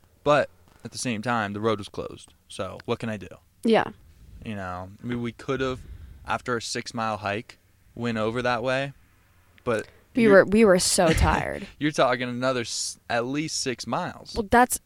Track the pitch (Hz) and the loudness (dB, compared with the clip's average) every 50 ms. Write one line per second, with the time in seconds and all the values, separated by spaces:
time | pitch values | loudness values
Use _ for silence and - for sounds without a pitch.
0 | _ _ _ _ - 143 147 139 113 - - _ _ _ - - - 117 - - | _ _ _ _ 0 2 4 4 2 0 -4 _ _ _ -20 -18 -18 -14 -10 -8
1 | - 127 113 104 107 120 120 113 104 98 101 104 107 113 107 101 98 - - - | -6 -4 -4 -4 -2 -2 -2 -2 -2 -2 -4 -2 0 0 0 0 -4 -8 -10 -10
2 | 58 - - - - - _ _ _ - - - 98 92 92 - - - 120 - | -10 -10 -12 -16 -20 -20 _ _ _ -14 -10 -8 -8 -8 -10 -10 -6 -6 -6 -4
3 | - 113 107 101 92 85 76 - _ _ _ _ - 226 220 180 - - - - | -6 -6 -8 -8 -10 -14 -18 -20 _ _ _ _ 0 2 4 4 2 0 -6 -14
4 | - - - - - - - - - 117 107 101 95 92 90 90 92 92 104 - | -20 -20 -20 -20 -20 -20 -20 -16 -12 -10 -10 -8 -8 -8 -8 -10 -10 -14 -16 -12
5 | - 120 120 120 120 120 117 - - - 135 127 135 131 127 123 - - - - | -10 -8 -6 -6 -6 -6 -8 -8 -6 -4 -4 -2 -2 -4 -4 -6 -10 -14 -18 -18
6 | - - - - - - 110 113 - 131 123 113 - - - 120 - - - 117 | -18 -18 -20 -14 -8 -6 -6 -4 -4 -4 -4 -4 -4 -6 -8 -8 -8 -8 -6 -6
7 | 113 110 107 101 104 101 101 110 123 - - _ _ _ _ _ _ _ - 110 | -4 -4 -4 -4 -4 -4 -4 -4 -6 -10 -16 _ _ _ _ _ _ _ -10 -6
8 | 117 120 113 110 107 110 113 127 120 123 123 113 120 131 131 135 139 143 135 _ | -4 -4 -2 0 0 0 0 0 0 0 0 0 0 -2 -2 -2 -2 -6 -8 _
9 | _ _ _ _ _ _ _ _ _ _ _ _ - 123 113 107 - - - - | _ _ _ _ _ _ _ _ _ _ _ _ -4 -2 -2 -2 -2 -6 -12 -20
10 | _ _ - - 226 214 196 190 123 185 190 220 226 202 180 185 - - - - | _ _ 0 4 6 8 8 8 8 6 6 6 6 8 6 6 4 2 2 4
11 | 180 165 160 - - 156 - - - 67 71 - 190 - - - 139 151 147 - | 4 4 4 4 4 4 2 2 -2 -4 -6 -10 -10 -14 -8 -4 -4 -2 2 2
12 | 147 123 127 123 127 123 120 120 127 131 131 123 113 - - - - - - - | 2 4 2 0 -2 -4 -4 -2 -2 0 0 -2 -2 -4 -6 -6 -6 -8 -10 -10
13 | _ - 120 117 120 127 139 151 160 151 - - - 135 120 - - 113 123 160 | _ -2 -2 -2 0 -2 -2 -4 -4 -4 -4 -4 -4 -4 -4 -6 -6 -6 -4 -4
14 | 180 139 - - - - - 226 220 196 247 240 247 - - - _ | -4 -6 -10 -12 -14 -10 -6 -6 -2 4 6 6 6 4 2 -2 _